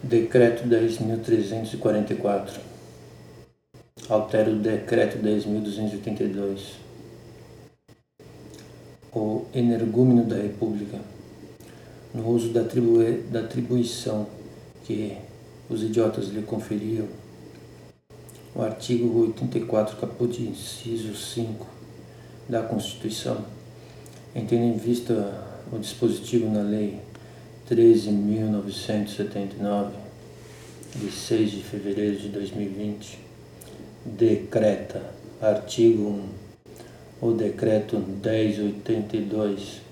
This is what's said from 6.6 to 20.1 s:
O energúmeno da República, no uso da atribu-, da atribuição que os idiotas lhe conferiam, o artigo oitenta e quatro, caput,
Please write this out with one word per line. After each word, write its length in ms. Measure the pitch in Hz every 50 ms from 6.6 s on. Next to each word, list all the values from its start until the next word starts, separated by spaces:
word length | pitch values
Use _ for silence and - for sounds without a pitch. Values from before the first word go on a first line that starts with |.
| - - - - - - - - - - - - - - - - - - - - - - _ _ _ _ - _ _ _ _ _ - - - - - - - - - - - - - - - - - - -
O 320 | 113 107 107 110 120 - - -
energúmeno 680 | 127 120 120 117 113 113 107 104 120 127 127 120 117 110
da 140 | 107 104
República, 600 | 101 104 101 98 - 117 110 104 104 104 101 - 104 - - - - - - - - - - - - - - - - - - - - - - -
no 160 | 120 113 117
uso 200 | 120 117 113 -
da 120 | 117 117
atribu-, 680 | 110 113 - 127 120 113 117 113 113 113 123 - - -
da 120 | 123 117
atribuição 840 | 104 - - 127 120 117 123 123 117 - - - - - 107 107 104 - - - - - - - - - - - -
que 320 | - 113 107 107 101 98 - - - - - - - - - - -
os 120 | 117 110
idiotas 460 | 110 113 107 117 113 107 - - 104
lhe 160 | 98 101 107 104
conferiam, 640 | - 117 107 - - 107 104 104 107 113 107 107 - - - - - - - - - - - - - - - - - - _ _ _ - - - - - - - - -
o 80 | -
artigo 600 | 120 107 - - - 120 123 117 120 117 110 117
oitenta 360 | 113 110 113 - 131 120 -
e 80 | 117 113
quatro, 320 | - - 107 107 - -
caput, 440 | - - -